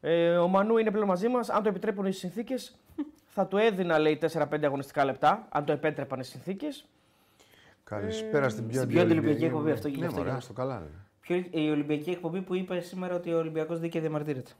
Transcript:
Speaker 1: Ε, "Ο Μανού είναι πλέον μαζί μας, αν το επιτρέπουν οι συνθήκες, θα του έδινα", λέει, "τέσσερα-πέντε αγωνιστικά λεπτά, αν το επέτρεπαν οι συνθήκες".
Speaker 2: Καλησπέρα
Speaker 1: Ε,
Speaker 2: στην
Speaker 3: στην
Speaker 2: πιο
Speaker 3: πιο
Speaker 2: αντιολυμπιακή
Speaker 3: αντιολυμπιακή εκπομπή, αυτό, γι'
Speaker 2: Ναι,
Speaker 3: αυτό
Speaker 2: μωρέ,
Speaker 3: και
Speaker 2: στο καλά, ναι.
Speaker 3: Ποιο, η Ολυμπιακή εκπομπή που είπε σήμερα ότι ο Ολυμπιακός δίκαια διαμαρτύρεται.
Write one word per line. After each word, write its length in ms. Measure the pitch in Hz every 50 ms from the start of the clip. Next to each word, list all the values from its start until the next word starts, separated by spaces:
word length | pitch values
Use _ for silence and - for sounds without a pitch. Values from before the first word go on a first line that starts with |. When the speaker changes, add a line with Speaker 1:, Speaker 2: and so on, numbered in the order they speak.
Speaker 1:
Ε, 360 | - - - 170 170 170 170
"Ο 120 | 175 175 175
Μανού 280 | 190 196 202 220 226
είναι 140 | 226 220 220
πλέον 160 | 196 220 214
μαζί 220 | 202 185 180 190 233
μας, 200 | 247 247 226 202
αν 140 | - 208
το 60 | 208 220
επιτρέπουν 380 | 196 185 - 214 208 202 196
οι 60 | 196
συνθήκες, 640 | 190 190 - 180 160 214 240 - 262 240 - - - _ _ _ - - 285 302 - _ _
θα 200 | _ - - 190
του 100 | 190 190
έδινα", 420 | 202 220 233 202 185 190 175 160 156
λέει, 180 | 156 156 156
"τέσσερα-πέντε 500 | 147 160 160 160 170 147 143 151 151 147
αγωνιστικά 380 | 143 135 139 139 - - 147 139
λεπτά, 420 | 135 131 - - 147 180 220 220 -
αν 160 | - 147 147
το 80 | 147
επέτρεπαν 480 | 156 143 - 156 147 147 135 139 135 127
οι 40 | 127
συνθήκες". 600 | - - 135 - 170 196 196 - 302 269 - - _ _ _ _ _ _ _ _ _ _ _ - _ - _ _ - _ _ _
Speaker 2:
Καλησπέρα 600 | - 104 104 101 110 220 220 220 - - 147 139
Speaker 1:
Ε, 40 | 127
Speaker 2:
στην 160 | 107 113 117
Speaker 3:
στην 20 | 113
Speaker 2:
πιο 180 | 120 135 127
Speaker 3:
πιο 140 | - 139 170
Speaker 2:
αντιολυμπιακή 0 |
Speaker 3:
αντιολυμπιακή 440 | 175 170 165 160 147 156 147 139 156
εκπομπή, 260 | 160 160 156 147 156
αυτό, 180 | 143 123 - 151
γι' 100 | 139 139
Speaker 2:
Ναι, 80 | -
Speaker 3:
αυτό 120 | 175 127 90
Speaker 2:
μωρέ, 160 | 85 92 131
Speaker 3:
και 60 | 131
Speaker 2:
στο 120 | 123 -
καλά, 260 | 101 127 127 135 131 107
ναι. 80 | 82 76 78 90 98 _ _ _
Speaker 3:
Ποιο, 160 | _ - 175 180 180 180
η 200 | - 165 156 151
Ολυμπιακή 400 | 151 147 147 147 151 147 151 175
εκπομπή 300 | 180 170 175 165 165 190
που 140 | 190 - 185
είπε 260 | 185 185 180 185 175
σήμερα 340 | 175 180 - 185 185 180 180
ότι 180 | 175 175 170
ο 60 | 170 165
Ολυμπιακός 400 | 165 160 160 160 160 156 170 165
δίκαια 200 | 165 170 165 165
διαμαρτύρεται. 500 | 156 160 156 151 151 151 143 127 127 - - _